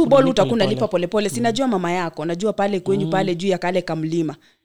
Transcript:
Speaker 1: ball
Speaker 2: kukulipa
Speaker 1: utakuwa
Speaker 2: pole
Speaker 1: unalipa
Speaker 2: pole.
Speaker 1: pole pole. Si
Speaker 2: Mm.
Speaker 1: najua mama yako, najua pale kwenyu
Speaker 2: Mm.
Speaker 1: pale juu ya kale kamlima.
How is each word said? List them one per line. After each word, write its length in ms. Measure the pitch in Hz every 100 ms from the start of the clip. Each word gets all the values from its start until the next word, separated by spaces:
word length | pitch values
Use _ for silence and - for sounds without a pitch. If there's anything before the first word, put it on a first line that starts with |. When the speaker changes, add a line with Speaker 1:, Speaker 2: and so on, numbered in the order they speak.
| 339
Speaker 1:
ball 40 |
Speaker 2:
kukulipa 200 | 277 175
Speaker 1:
utakuwa 180 | 170 190
Speaker 2:
pole 140 | -
Speaker 1:
unalipa 240 | 196 - 214
Speaker 2:
pole. 200 | 175 175
Speaker 1:
pole 0 |
pole. 220 | 214 208
Si 60 | -
Speaker 2:
Mm. 80 |
Speaker 1:
najua 240 | 233 226 262
mama 240 | 196 170
yako, 340 | 180 165 - 156
najua 280 | 170 214
pale 260 | 202 202 196
kwenyu 260 | 185 196 156
Speaker 2:
Mm. 60 |
Speaker 1:
pale 240 | 185 190 175
juu 120 | 190
ya 100 | 175
kale 240 | 180 185
kamlima. 540 | 175 160 160 170 151 - _ _